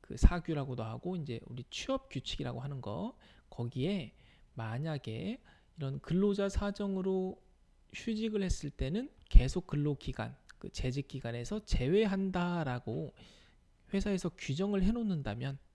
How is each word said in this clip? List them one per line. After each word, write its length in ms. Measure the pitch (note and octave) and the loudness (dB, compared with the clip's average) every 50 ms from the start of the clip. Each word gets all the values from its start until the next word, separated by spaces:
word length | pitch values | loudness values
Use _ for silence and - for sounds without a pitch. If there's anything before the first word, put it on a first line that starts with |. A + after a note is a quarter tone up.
그 160 | - - - | -12 -12 -4
사규라고도 680 | B2+ - - F3+ F3 D#3+ - D#3+ D3 C3+ D3 B2+ A#2+ A#2+ | 8 8 8 8 8 -2 -2 -2 -2 -2 -4 -6 -6 -6
하고 320 | A2+ A2 G#2+ - F3 F#3 | -8 -8 -8 -8 -6 -6
이제 240 | F3+ D3+ C3 A#2 A2+ - | -6 -6 -6 -8 -10 -10
우리 180 | - B2 B2 B2 - | -12 -12 -12 -12 -10
취업 400 | - - - - C4+ C4 C4 - | -10 -10 -4 -4 -4 -4 -4 -6
규칙이라고 500 | - C3+ - - - - D3 B2 B2 B2 | -8 -8 -6 -6 -6 -6 -4 -6 -6 -6
하는 200 | B2 C#3 C#3+ C3 | -6 -8 -8 -8
거, 360 | B2 G2 G#2 D3+ F#3+ A#3 - - - - - - - - | -8 -6 -6 -6 -6 -6 -8 -12 -20 -20 -20 -20 -20 -18
거기에 640 | - - A#2+ A#2+ - B2+ B2+ E3+ G3+ F#3+ C#3+ G#2+ - - - - - - - - - | -8 -6 -6 -6 -2 -2 -2 0 0 -2 -4 -8 -14 -20 -20 -20 -20 -20 -20 -16 -10
만약에 880 | - A2+ A2 A2 B2 D3+ E3 D#3 C#3 - - A2 A#2 - F#3+ A#3 C#4 - - - - - _ _ | -8 -6 -6 -4 -4 -4 -4 -6 -6 -6 -8 -8 -6 -6 -6 -6 -8 -12 -20 -20 -20 -20 _ _
이런 220 | - C#3+ C3+ C#3 C#3+ | -8 -6 -6 -6 -8
근로자 500 | - - D#3+ F3+ G3 G#3 G3+ G3 G3 G3 | -4 -2 0 2 4 2 2 2 -2 0
사정으로 960 | G3 - G3+ G3+ G3+ - G#3 G3 F#3+ F#3+ F#3 F#3+ F#3+ F#3 F#3 F#3 - - - - - - - - - - - - - | 0 0 -2 -2 -4 -4 -4 -2 -2 -2 0 0 0 0 -2 -4 -6 -10 -18 -20 -20 -20 -20 -20 -20 -20 -20 -18 -16
휴직을 520 | - - - A3 G#3+ A3 A3+ G#3+ G#3 G3 | -10 -6 -4 -2 -2 -2 -2 0 0 0
했을 260 | F3+ - - - C#3 | 0 0 -2 -2 -8
때는 400 | - - C3+ C3 D#3+ G#3+ B3+ D4 - - - - | -4 -4 -4 -2 0 -2 -4 -4 -10 -18 -20 10
계속 380 | - - A#2+ C3 - F3+ - | 10 10 10 10 -2 -4 -4
근로 300 | - - D3 D3 D3+ C#3+ | -2 -2 0 2 0 0
기간, 400 | - - - - - A2 A#2 C3 - - - - - | -2 -6 -8 -6 -4 -6 -6 -8 -14 -20 -20 -20 -14
그 100 | - - | -14 -12
재직 380 | - - - C3 B2+ C#3+ C#3 - | -6 -4 -2 -2 -2 -2 -6 -6
기간에서 560 | - C3 - A#2 A#2 A#2+ A#2+ - G#3 G#3+ G#3+ | -10 -8 -8 -6 -6 -6 -6 -6 -6 -6 0
제외한다라고 1500 | - - - B2 C3 F3 G#3 A3+ G3+ F#3+ F#3+ G3 F#3+ F#3 F3+ F3 F3 F3 F3 D#3+ C#3 B2 B2 - - A2+ C3 - - - - - - - - - - - - _ _ _ _ - - - | 2 2 2 4 4 4 4 4 4 2 0 0 0 0 0 0 0 0 0 0 -2 -2 -4 -4 -4 -4 -4 -4 -6 -10 -16 -20 -20 -20 -20 -20 -20 -20 -20 _ _ _ _ -14 -4 -2
회사에서 380 | G3 G3 G#3 G3+ F3+ - F3 - - | -2 0 0 0 0 -2 -4 -6 -4
규정을 460 | - - C3+ D3 F#3+ G3+ G#3 G3 F#3 | -4 -4 -2 0 0 0 2 4 4
해놓는다면 760 | F#3+ A3+ A#3+ A#3 G#3 F#3 D#3 C#3 - G#2 A#2 B2 C3+ C#3 C#3 - - | 4 4 2 0 0 0 -2 -2 -4 -4 -4 -4 -6 -6 -8 -14 -20